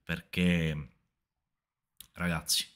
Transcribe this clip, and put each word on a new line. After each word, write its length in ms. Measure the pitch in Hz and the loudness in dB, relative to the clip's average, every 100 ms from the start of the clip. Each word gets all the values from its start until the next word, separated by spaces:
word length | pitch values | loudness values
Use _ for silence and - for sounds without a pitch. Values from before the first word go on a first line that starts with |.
perché, 920 | - 80 - - 90 87 80 76 71 _ _ _ _ _ _ _ _ _ _ - - | -6 -6 -4 2 4 4 2 -2 -8 _ _ _ _ _ _ _ _ _ _ -20 -16
ragazzi, 520 | - 87 82 - - - | -6 -2 -2 -2 -2 -4